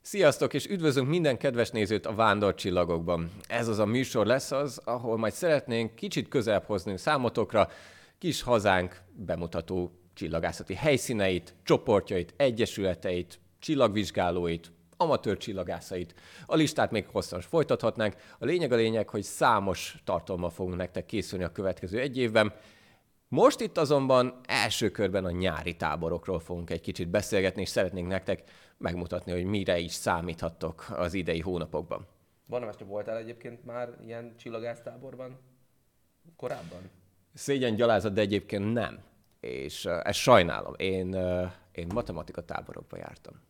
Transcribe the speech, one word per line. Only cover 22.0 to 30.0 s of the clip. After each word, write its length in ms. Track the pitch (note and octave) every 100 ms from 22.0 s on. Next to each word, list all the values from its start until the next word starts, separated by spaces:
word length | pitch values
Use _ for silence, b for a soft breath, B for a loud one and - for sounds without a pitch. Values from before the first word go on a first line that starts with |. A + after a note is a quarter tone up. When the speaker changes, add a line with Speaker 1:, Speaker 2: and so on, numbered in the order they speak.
| C#3 B2+
Speaker 1:
évben. 360 | A#2+ A2 G#2 - B B B B _ _ _
Most 320 | C3 B3 -
itt 180 | A3 -
azonban 640 | C#3+ D3 C3 C3 B2 -
első 440 | - A#2+ A2 - A2
körben 360 | - G2 F#2+
a 60 | F#2
nyári 440 | F2 F#2 D#2 E2+
táborokról 640 | E2 E2 D#2 E2 E2+ - F2+
fogunk 300 | - F2 E2+
egy 120 | E2+
kicsit 260 | - F2+ F2
beszélgetni, 520 | G2+ - G2+ F#2+ G#2
és 80 | F#2
szeretnénk 380 | - F#2+ F#2 F2
nektek 360 | F#2+ - F#2 - B B _
megmutatni, 540 | - F2 E2+ F2 F2+
hogy 120 | F2+
mire 320 | F#2 G#2 F#2 F2
is 120 | F2
számíthattok 920 | -